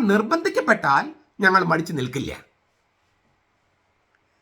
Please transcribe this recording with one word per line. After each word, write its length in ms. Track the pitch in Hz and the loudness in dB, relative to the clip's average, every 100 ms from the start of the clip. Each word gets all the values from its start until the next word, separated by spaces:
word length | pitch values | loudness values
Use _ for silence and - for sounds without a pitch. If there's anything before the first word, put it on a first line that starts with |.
| 214 | 4
നിർബന്ധിക്കപ്പെട്ടാൽ 960 | 302 214 339 349 - - 220 151 139 285 - _ - | 2 2 -2 -2 -2 0 0 2 0 -2 -10 _ -2
ഞങ്ങൾ 220 | 190 190 | 2 4
മടിച്ചു 300 | 170 165 165 | 2 0 -2
നിൽക്കില്ല. 380 | 156 127 127 82 69 - _ _ _ _ _ _ _ _ _ _ _ _ _ _ _ _ _ _ _ | -6 -6 -6 -8 -10 -18 _ _ _ _ _ _ _ _ _ _ _ _ _ _ _ _ _ _ _